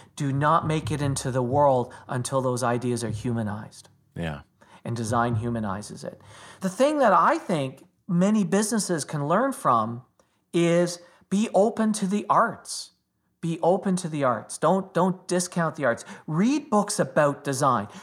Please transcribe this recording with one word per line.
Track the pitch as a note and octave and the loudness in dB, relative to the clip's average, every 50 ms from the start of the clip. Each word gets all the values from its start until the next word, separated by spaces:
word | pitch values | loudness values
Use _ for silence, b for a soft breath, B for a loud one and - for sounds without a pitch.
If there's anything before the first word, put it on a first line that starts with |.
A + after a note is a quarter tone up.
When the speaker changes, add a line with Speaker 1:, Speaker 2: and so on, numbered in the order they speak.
| B B B | B B B
Speaker 1:
do | - D3 C#3 C3 | -6 -4 -2 0
not | C#3 D3 D3+ D#3+ E3 - | 0 2 4 2 2 2
make | - D#3 D#3 D3+ - D#3 | 0 -2 -2 -2 -4 -4
it | C#3 | -2
into | D3 C#3+ C#3 - - C#3 | -2 -2 -2 -4 -4 -4
the | A#2+ C3 B2 | -2 -2 -2
world | A#2+ B2+ C#3+ D3 C#3+ C3 B2 A#2 - B B B B | 0 2 4 4 4 4 2 0 -4 B B B B
until | C3 B2 B2 - C#3 C3+ B2+ | -6 -6 -4 -4 -2 -2 0
those | B2+ B2 A#2+ B2+ | 0 -2 -2 0
ideas | A#2 A#2+ B2 A#2+ B2 B2 A#2 A#2+ | 0 -2 0 -2 -2 -2 -2 -4
are | A2 | -6
humanized. | G#2+ G#2+ - B2+ A#2 A#2 A2 G#2 G#2 G#2+ A2 - - - - - _ _ _ _ - | -6 -6 -4 -4 -2 -2 -4 -4 -6 -8 -10 -14 -18 -20 -20 -20 _ _ _ _ -10
Speaker 2:
Yeah. | F2+ E2+ D#2+ D2+ C#2+ - _ _ _ b b b b b | -8 -8 -6 -8 -8 -12 _ _ _ b b b b b
Speaker 1:
And | - A#2+ | -8 -6
design | B2 A#2 G#2+ A#2+ A#2 A#2 A#2+ A#2 | -6 -4 -2 0 0 0 0 0
humanizes | G#2+ A2 A#2+ A#2 A2+ G#2+ G2+ F#2+ G#2 G#2+ - F2+ F2 - | -2 -2 -4 -4 -4 -4 -4 -6 -6 -8 -12 -14 -14 -14
it. | - - - B B B B B B B B | -14 -14 -16 B B B B B B B B
The | B F#3 | B -6
thing | F#3 - C4 D4 D#4 D4 | 0 0 2 2 2 4
that | C4+ A3 F3+ | 4 6 6
I | E3 E3 A3 D4 E4 | 6 6 4 2 0
think | - - F#3+ D3+ C3+ C3 - - - _ _ _ _ | -2 -2 -2 -2 -2 -4 -8 -12 -20 _ _ _ _
many | - F3 E3+ F#3 G3+ A3 A3 G3 | -2 0 2 2 4 4 2 2
businesses | D#3+ F#3+ G3 G#3+ G#3+ A#3+ G#3+ F3+ - F3+ D3+ C3+ | 2 2 0 0 0 -2 -2 -2 -2 -2 -4 -4
can | - - D3 C#3+ | -4 -4 -4 -2
learn | C#3+ F3+ G#3 C4 C#4 C4 | 0 2 2 2 0 -2
from | - - D3+ B2 A2+ A2 A2+ A#2 A#2+ - _ _ _ _ _ _ _ _ _ - | -2 0 2 2 2 2 -2 -6 -10 -12 _ _ _ _ _ _ _ _ _ 0
is | E3+ E3+ E3+ E3+ F3 F3 E3+ F3 - b b b b b b | 2 4 4 4 4 2 0 -2 -6 b b b b b b
be | F#3 G3+ A3 - - | -2 0 0 2 2
open | F#3 G3 A3+ A3 - A3 A3 G#3+ | 4 4 2 2 0 0 0 0
to | - G3+ | 0 -2
the | F3+ G3 G#3 - - | -2 -2 -2 0 2
arts. | C#3 D#3+ A3 A3 C3+ - - - - - - - _ _ _ _ _ _ _ _ _ _ | 2 2 2 2 0 -6 -12 -12 -12 -12 -12 -14 _ _ _ _ _ _ _ _ _ _
Be | - E3 E3 - - | -6 -6 -4 0 2
open | E3 F#3 F#3+ - G3+ F#3 | 2 2 2 2 0 -2
to | F3+ - D#3+ | -2 -2 -4
the | D#3 D3 C#3 | -4 0 0
arts. | B2+ A#2 G#2+ - - - - | 0 0 -2 -4 -10 -6 0
Don't, | - D#3 F#3 F#3+ F#3+ F#3+ - | 2 2 2 2 0 -2 0
don't | E3 F3 F#3+ F3+ F#3 - - | 0 2 2 0 -2 -4 -2
discount | F3+ F3+ F3+ - - F3+ E3+ D#3 D3+ | -2 -2 -2 -2 -2 -2 -2 -2 -2
the | - C#3+ | -2 0
arts. | B2 A#2 - - B B B B | 0 0 -2 -4 B B B B
Read | B D3+ D#3+ G3+ A#3+ C#4+ D#4 D4 - | B 0 0 2 2 2 0 -2 0
books | G#3+ G#3 G3 G3+ - - | 0 0 0 0 0 -2
about | D#3+ C3+ - D#3+ D3 C#3+ C#3 C#3 - | -2 0 2 2 2 2 2 -2 -4
design, | D3 C#3 A#2+ C#3+ C3+ B2 A2 G2+ G#2 B B | -4 -2 0 2 2 2 2 -2 -6 B B